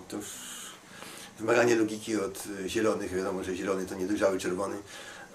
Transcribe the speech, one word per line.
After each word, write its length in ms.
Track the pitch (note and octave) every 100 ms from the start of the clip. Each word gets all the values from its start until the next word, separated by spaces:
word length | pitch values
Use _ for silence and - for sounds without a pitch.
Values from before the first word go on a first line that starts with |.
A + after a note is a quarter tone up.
| -
to 100 | G#2
już 80 | - - - - - - - - - - - -
wymaganie 360 | A2 A#2+ A#2+ A2+
logiki 400 | G#2+ G#2+ A2+ G#2
od, 280 | F#2+ - G#2
y, 240 | G2 F#2
Zielonych, 440 | A2+ G#2+ G2 F#2
wiadomo, 300 | F#2 G2 F#2+
że 120 | F#2+ F2+
Zielony 300 | F#2+ F#2+ F#2
to 100 | F#2+
niedojrzały 440 | F#2 G#2 G2 F#2
czerwony, 380 | F2+ F#2 G2 G2+ - - - - -